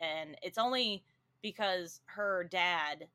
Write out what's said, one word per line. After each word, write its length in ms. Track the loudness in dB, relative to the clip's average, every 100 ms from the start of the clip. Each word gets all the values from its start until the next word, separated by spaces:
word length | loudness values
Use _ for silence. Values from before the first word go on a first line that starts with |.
and 360 | -4 -4 -6 -8
it's 160 | -6 0
only 440 | 2 2 2 0 _ _ _ _
because 580 | -8 0 2 0 -2 -12 -12
her 380 | -4 0 0 0
dad 560 | 2 4 4 0 -4 -10